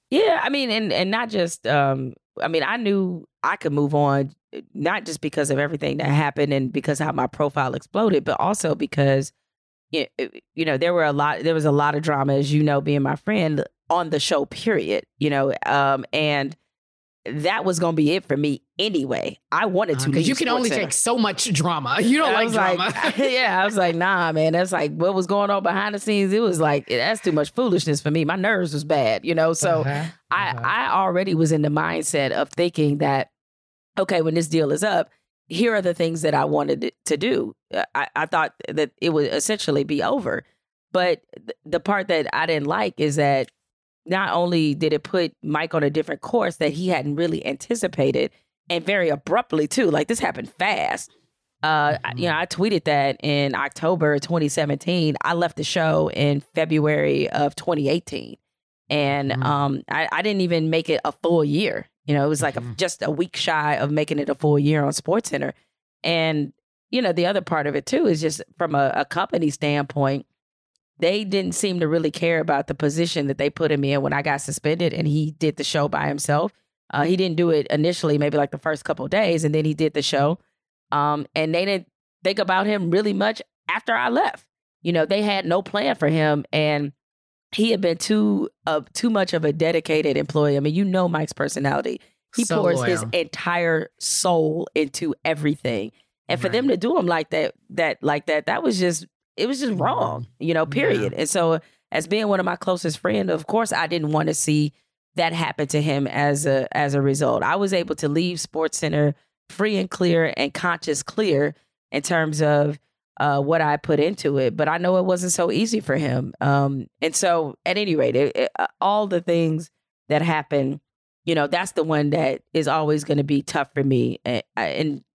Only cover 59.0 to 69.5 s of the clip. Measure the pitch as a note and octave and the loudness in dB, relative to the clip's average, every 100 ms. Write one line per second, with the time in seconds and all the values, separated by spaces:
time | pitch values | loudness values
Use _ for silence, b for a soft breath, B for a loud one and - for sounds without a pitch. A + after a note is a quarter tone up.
59 | C#3 C#3+ C#3 C3 C3 C#3+ C#3+ C#3 - D3+ | 0 0 -2 0 0 0 0 -2 -4 -2
60 | D#3+ D#3 G#3 G3 F3+ E3 D#3+ D#3+ D#3+ D#3 | -2 -2 -2 0 2 2 2 0 0 -2
61 | D3+ - E3 E3+ D3 D3 G3+ - - _ | -2 -2 2 2 2 2 0 -4 -10 _
62 | - C#3+ C#3+ D3+ D#3 B2+ A#2+ G#2 F#3+ - | 0 2 2 2 -2 -2 -8 -4 -4 -4
63 | D3+ D3 F3+ - - D#3 D3 D3 C#3+ D3+ | -4 -2 -4 -4 -2 0 2 0 0 0
64 | D3+ D3+ C#3+ C#3 D3+ D3 C#3+ D3+ C#3+ - | 0 -2 -2 0 2 4 4 4 2 -2
65 | - G#3 - D3 C3 - _ _ _ _ | 0 0 0 -4 -6 -8 _ _ _ _
66 | E3 E3 D#3+ D3+ C#3 - _ _ - B3 | -2 0 2 0 -2 -8 _ _ -4 -2
67 | G#3 E3+ E3+ G3+ - D#3 C#3+ D3 - C#4 | 0 2 2 0 0 -2 0 -2 0 2
68 | C4+ D#3 D#3 D3+ - - E3 C#3+ C3+ - | 2 2 0 -4 -10 -6 -2 2 2 0
69 | C#3+ E3+ F#3+ - D3+ | -2 -2 -2 0 0